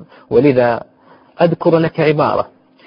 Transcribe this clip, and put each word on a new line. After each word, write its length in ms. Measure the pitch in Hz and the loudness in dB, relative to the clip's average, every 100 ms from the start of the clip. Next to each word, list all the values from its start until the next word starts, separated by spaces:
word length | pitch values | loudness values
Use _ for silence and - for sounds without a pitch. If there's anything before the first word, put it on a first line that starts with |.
| - - - | -20 -20 -2
ولذا 500 | 117 143 123 120 113 - _ _ _ _ - | 2 2 2 0 -2 -8 _ _ _ _ -2
أذكر 360 | 170 160 175 165 | -2 0 0 0
لك 220 | 160 - | 0 -2
عبارة 480 | 151 151 127 104 - _ _ _ | -2 0 -2 -4 -6 _ _ _